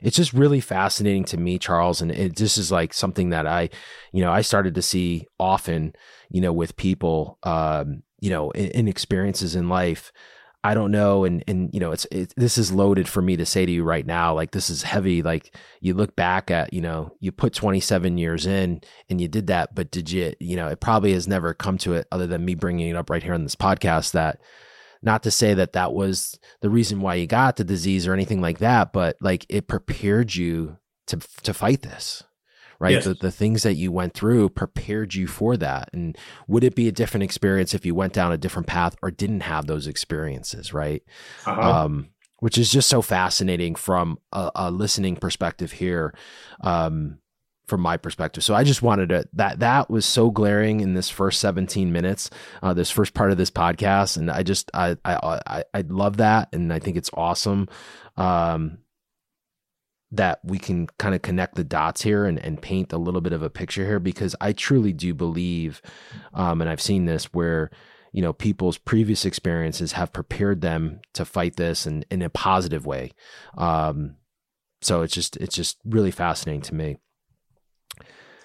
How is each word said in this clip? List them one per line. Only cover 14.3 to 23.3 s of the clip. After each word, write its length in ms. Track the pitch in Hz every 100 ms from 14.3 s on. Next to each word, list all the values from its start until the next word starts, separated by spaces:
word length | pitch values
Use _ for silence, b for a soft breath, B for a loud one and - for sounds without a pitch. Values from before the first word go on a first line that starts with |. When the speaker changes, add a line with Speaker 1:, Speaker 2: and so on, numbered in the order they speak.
Speaker 1:
Like, 180 | 80 80
this 180 | 98 -
is 140 | 80
heavy. 380 | - 104 95 87
Like, 340 | 80 82 - B B B
you 140 | 90
look 240 | 90 104 -
back 340 | 87 92 -
at, 220 | 85 76
you 80 | 90
know, 340 | 85 80 78 -
you 100 | 95
put 220 | - 117
twenty-seven 640 | - 107 95 - 95 90 87
years 280 | 82 82 82
in 360 | 98 92 85 B B -
and 120 | 90
you 80 | 87
did 180 | 76 95
that, 260 | 90 80
but 160 | - 85
did 220 | 90 80
you, 220 | 90 85 -
you 160 | 87 90
know, 100 | 80
it 140 | 76
probably 320 | - 110 98
has 160 | 92 87
never 240 | 98 85
come 240 | 82 - 92
to 160 | -
it 120 | 85 -
other 160 | 92 90
than 160 | 87
me 120 | 87 87
bringing 340 | 90 87 85
it 80 | 85
up 120 | 82
right 140 | 82
here 100 | 85